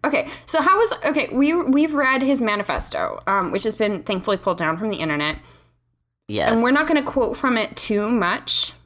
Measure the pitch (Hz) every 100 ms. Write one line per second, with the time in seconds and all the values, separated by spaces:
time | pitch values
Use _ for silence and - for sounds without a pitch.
0 | 302 285 - - - 320 302 392 440 -
1 | - 294 - 247 285 330 277 277 311 294
2 | 262 269 269 277 226 208 196 131 - -
3 | - - - 196 185 196 220 214 214 196
4 | - 190 185 196 - 175 160 165 214 202
5 | 160 147 147 156 - - _ _ _ _
6 | _ _ _ 104 - 226 240 285 311 302
7 | 285 277 240 - 269 233 208 - - 208
8 | 208 240 180 214 - - - -